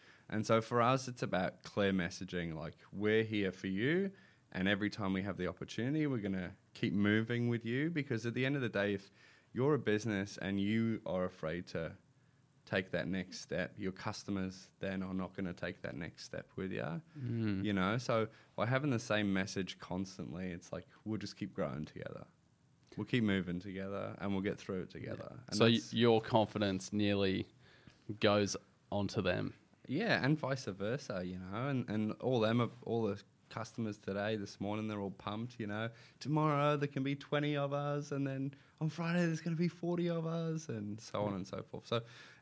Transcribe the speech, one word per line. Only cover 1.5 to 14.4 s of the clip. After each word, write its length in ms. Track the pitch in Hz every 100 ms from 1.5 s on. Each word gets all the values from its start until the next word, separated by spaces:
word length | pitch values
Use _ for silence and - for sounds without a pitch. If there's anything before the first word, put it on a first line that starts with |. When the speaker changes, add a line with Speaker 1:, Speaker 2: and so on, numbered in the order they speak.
| -
Speaker 1:
clear 280 | - - 98
messaging, 640 | 95 85 - 92 90 85
like, 220 | 78 80 - -
"We're 320 | 95 104 110
here 260 | 110 107 95
for 160 | - 95
you, 460 | 95 123 175 196 - - _ _
and 160 | - 95
every 220 | 101 104
time 220 | - 98
we 100 | 95
have 140 | 101 90
the 120 | 90
opportunity, 580 | - - - 120 156 147
we're 120 | 127
gonna 360 | 101 95 90 95 _
keep 180 | - 117
moving 560 | 98 101 110 113 120 120
with 160 | 117
you," 260 | 113 127 156
because 340 | 165 139 113
at 100 | 117
the 120 | 117 131
end 80 |
of 80 | 143
the 60 | 120
day, 260 | 98 101
if 160 | 98 - - - - _
you're 220 | 110 135
a 40 | 143
business 580 | 110 107 113 101 95 -
and 220 | 95 98
you 400 | 101 110 113 110 -
are 180 | 92
afraid 420 | 92 - 80 87 90
to 280 | 85 80 95 _ _ _ _ _ _
take 260 | - 98 95
that 160 | 85 71
next 320 | 95 90 -
step, 300 | - 82 90 -
your 140 | 95
customers 800 | 92 110 107 - 98